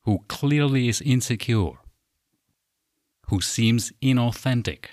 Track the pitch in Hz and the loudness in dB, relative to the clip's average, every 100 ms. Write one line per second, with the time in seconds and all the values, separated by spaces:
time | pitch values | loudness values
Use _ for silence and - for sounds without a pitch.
0 | 113 98 - - 143 147 139 135 120 110 | -2 -2 -2 -4 0 2 2 2 0 0
1 | 143 127 - 117 - 113 82 - - _ | 2 2 0 -4 0 0 0 -4 -20 _
2 | _ _ _ _ _ _ _ _ _ _ | _ _ _ _ _ _ _ _ _ _
3 | _ _ - 98 - - 113 117 - - | _ _ -4 -4 -2 0 2 2 -2 -4
4 | 131 127 120 - 131 123 107 - - | 0 2 0 -2 -2 -2 -4 -8 -14